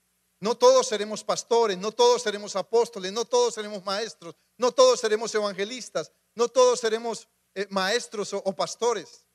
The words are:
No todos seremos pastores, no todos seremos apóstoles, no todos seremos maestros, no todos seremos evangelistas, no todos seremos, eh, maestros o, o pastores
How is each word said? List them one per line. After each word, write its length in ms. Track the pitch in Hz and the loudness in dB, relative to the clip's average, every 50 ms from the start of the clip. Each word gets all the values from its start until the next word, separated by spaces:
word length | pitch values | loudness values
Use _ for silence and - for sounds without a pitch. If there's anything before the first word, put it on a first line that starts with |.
| _ _ _ _ _ _ _ _ | _ _ _ _ _ _ _ _
No 160 | 175 208 240 | -4 -4 0
todos 320 | - 247 247 262 262 240 - | 4 6 6 6 6 4 2
seremos 340 | 220 202 202 214 214 202 - | -2 -4 -4 -6 -8 -10 -4
pastores, 560 | - 185 165 - _ 240 233 233 214 190 180 | -4 -4 -4 -2 _ 0 2 2 0 -2 -4
no 140 | 190 220 214 | -6 -8 0
todos 280 | - 240 240 247 226 | 2 4 4 4 2
seremos 360 | - 214 202 208 208 202 - | 0 -4 -6 -6 -10 -8 -6
apóstoles, 560 | 196 180 - 214 233 233 - - 202 185 185 196 | -6 -6 0 2 2 2 0 -4 -10 -10 -8 -6
no 120 | 226 226 | -6 -6
todos 300 | - - 247 247 233 - | 0 0 2 2 0 -2
seremos 280 | 214 214 208 214 202 175 | -6 -10 -10 -10 -10 -6
maestros, 500 | 202 196 202 233 214 - _ 170 165 156 _ _ _ _ _ | -6 -4 -4 -6 -8 -12 _ -18 -20 -20 _ _ _ _ _
no 140 | 226 247 247 | -2 0 6
todos 280 | - 254 254 247 220 | 6 6 8 6 4
seremos 320 | - 220 214 214 233 214 - | 2 0 0 0 -2 -2 -2
evangelistas, 760 | 214 208 202 196 175 202 214 254 254 208 - _ 175 156 - _ _ _ _ _ | -2 -2 -2 -4 -4 -6 -6 -8 -12 -14 -8 _ -8 -8 -8 _ _ _ _ _
no 140 | 202 233 233 | -2 -2 0
todos 320 | - 262 247 247 240 - | 4 4 4 4 4 0
seremos, 480 | - 220 214 226 233 233 220 - - _ _ _ _ _ _ | -2 -4 -4 -2 -4 -6 -8 -8 -12 _ _ _ _ _ _
eh, 120 | 190 202 196 | -10 -8 -6
maestros 640 | 196 196 185 190 220 240 233 - - 208 190 - 208 | -4 -2 -2 0 -2 -2 -4 -6 -8 -8 -8 -6 -8
o, 40 | 202 | -6
o 160 | 196 190 190 | -6 -6 -4
pastores 720 | - 180 160 - - 220 240 233 202 151 - - - _ _ _ | -4 -6 -6 -4 -4 -2 -2 -2 -2 -6 -12 -20 -20 _ _ _